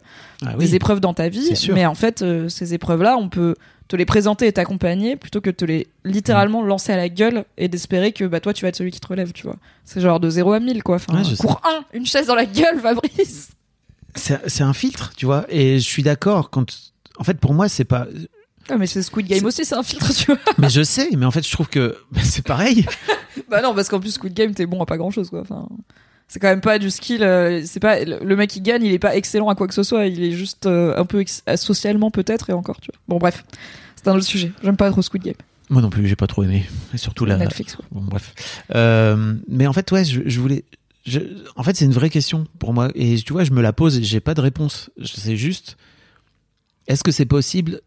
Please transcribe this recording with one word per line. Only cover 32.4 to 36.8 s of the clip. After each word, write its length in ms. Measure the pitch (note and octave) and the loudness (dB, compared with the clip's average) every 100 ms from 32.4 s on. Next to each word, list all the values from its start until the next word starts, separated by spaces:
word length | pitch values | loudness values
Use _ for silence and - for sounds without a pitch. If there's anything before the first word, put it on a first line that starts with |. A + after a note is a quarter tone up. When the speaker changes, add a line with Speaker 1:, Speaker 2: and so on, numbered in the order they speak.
| - | -4
Speaker 2:
et 40 | |
encore, 260 | F3+ F3+ - | -4 -6 -10
tu 80 | - | -14
vois. 80 | - - | -14 -6
Bon, 80 | F3 | 0
bref, 240 | F3 - - - - - - - | 0 -2 -10 -20 -20 -20 -20 -4
c'est 100 | G3 | 0
un 80 | F#3+ | 2
autre 80 | F#3+ | 2
sujet. 260 | G3 F3 F#3 | -2 -4 -4
J'aime 140 | G3 G3 | 0 2
pas 120 | G3+ | 2
trop 120 | G3 | 2
Squid 180 | F3+ F#3+ | 0 -4
Game. 140 | F#3 - - _ - | -8 -10 -14 _ 0
Speaker 1:
Moi 120 | C3 | 2
non 60 | A2 | 2
plus, 160 | G#2 G2+ | 2 0
j'ai 80 | G2+ | 2
pas 100 | - | 0
trop 160 | - | 0
aimé. 220 | F#2+ G2 F#2 - | 0 0 -2 -6